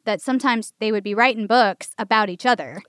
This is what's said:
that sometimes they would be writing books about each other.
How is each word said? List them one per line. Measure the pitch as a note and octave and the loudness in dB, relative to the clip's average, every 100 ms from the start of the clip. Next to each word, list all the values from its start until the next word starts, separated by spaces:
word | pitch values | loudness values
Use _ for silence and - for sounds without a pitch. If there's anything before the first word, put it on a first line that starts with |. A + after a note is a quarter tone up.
that | - F#3+ | -4 -4
sometimes | - C4 C#4 A#3 - - | -2 0 0 0 -4 -6
they | A3 | -2
would | G#3+ G3+ | -2 -2
be | G#3 | 0
writing | B3+ A3+ G3+ | 2 0 2
books | A#3+ G#3 - - - | 4 4 0 -10 -10
about | G#3 A3 G#3 | 0 2 2
each | F3+ B3 | 0 0
other. | A#3+ C3+ B2+ | 0 -2 -12